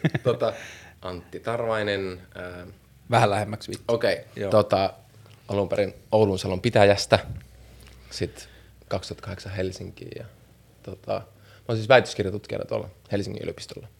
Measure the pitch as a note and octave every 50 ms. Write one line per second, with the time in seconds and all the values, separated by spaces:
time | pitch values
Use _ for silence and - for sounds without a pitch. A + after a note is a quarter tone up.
0 | - D#3 - - - B2+ A2+ - A#2+ A2+ - - - - - - - - - -
1 | - F#2 F2+ F2 E2+ - - - - - A#2 A#2+ A#2 A2+ A2 A2 G#2 G#2 G2+ G2
2 | G2 F#2 F2+ F2+ F#2 - - F#2+ F2+ F2+ F2+ F2+ F2+ F#2+ - - _ _ - -
3 | - - A#2 A#2+ A#2 G#2 G2+ G2+ G#2 F2+ G#2 - - - A#2 - - - A#2 A2+
4 | A#2+ G#2 F2+ E2+ - - - - G#2 G2 G#2 G#2+ G2+ - G#2 F#2+ G2 F#2 - -
5 | - _ - - - - - - - - G2+ G2+ G2 F2 - G#2+ G2+ F#2+ - -
6 | - - - G#2+ A2 G2 F#2+ F#2 - G2 F#2 F2+ - B2 - A2+ G2+ G2+ G2+ -
7 | - - A2+ - - - - - - - - - - - - - - - - -
8 | - - - - G2 - - - - - - - - - - - - - - F#2+
9 | - - G2+ - - G2+ F#2 F#2 - G2 F#2+ F#2+ F#2+ F#2 F#2 - F#2+ F#2 F2+ -
10 | - - - - - - - - - - _ _ _ _ _ _ - G2+ F#2+ -
11 | - - G#2 G2 - - - _ - - - - - - A#2 A2 A2 A2 C3 B2
12 | - - - - G2 F#2+ G2 G#2 - - G#2 G2+ - - A2+ A2 G#2+ G2 - _
13 | _ - G#2 G2+ G2 G2 G2 - - - - - - - - - - - _ _